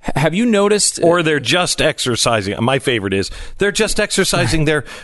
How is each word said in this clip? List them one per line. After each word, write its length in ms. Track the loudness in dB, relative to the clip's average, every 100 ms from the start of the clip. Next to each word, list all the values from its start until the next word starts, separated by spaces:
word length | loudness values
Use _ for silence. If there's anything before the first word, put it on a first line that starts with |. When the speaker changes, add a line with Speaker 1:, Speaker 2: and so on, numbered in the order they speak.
| -4
Speaker 1:
H-, 60 | 0
have 180 | 0
you 120 | 2 2
noticed? 560 | 4 2 2 0 2
Speaker 2:
Or 200 | 2 4
they're 160 | 2 0
just 440 | 0 0 0 0
exercising. 800 | 0 0 -2 0 0 0 -2 -2
My 140 | 0 0
favorite 340 | 0 -2 0
is 180 | -2 -2 -8 -10 -2
they're 140 | -2
just 280 | 0 0 0
exercising 640 | -2 0 0 0 0 0
their 180 | 2 0 -4 -14